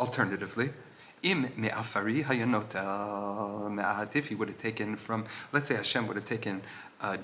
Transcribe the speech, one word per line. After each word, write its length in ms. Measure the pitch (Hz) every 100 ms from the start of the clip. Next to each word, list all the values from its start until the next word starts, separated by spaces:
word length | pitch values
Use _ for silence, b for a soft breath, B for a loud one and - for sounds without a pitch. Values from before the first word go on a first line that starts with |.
alternatively, 720 | 123 123 98 95 98 - 131 139 B B B B
im 280 | - 185 127 -
me'afari 680 | 110 113 113 104 101 123
hayanotel 1500 | 139 131 117 113 107 95 98 98 104 101 104 101 104 104 104
me'at, 440 | 104 98 104 107 143
if 120 | 143
he 80 | 107
would 120 | 104
have 80 | 92
taken 380 | 113 110 107 107
from, 300 | - 113 110 B B
let's 180 | 143 143
say 60 | 117
Hashem 320 | 101 127 110
would 80 | 104
have 80 | 104
taken, 360 | 113 110 98 - B B -
uh, 160 | 107 95